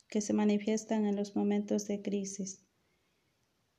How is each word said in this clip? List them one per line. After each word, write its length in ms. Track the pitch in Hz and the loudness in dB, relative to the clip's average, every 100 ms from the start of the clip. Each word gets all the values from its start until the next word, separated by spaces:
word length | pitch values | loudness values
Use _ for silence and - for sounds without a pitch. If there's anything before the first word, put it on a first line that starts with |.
| _ | _
que 120 | 214 | -4
se 140 | 208 | 0
manifiestan 720 | 214 214 208 208 220 220 220 | 2 4 2 2 -2 0 0
en 120 | 208 202 | 2 0
los 180 | 208 | -2
momentos 540 | 208 202 208 208 208 202 | 0 0 2 2 -2 0
de 120 | 202 | -4
crisis. 640 | 202 202 196 196 190 - _ _ _ _ _ _ _ _ _ _ _ | -2 -4 -4 -6 -8 -8 _ _ _ _ _ _ _ _ _ _ _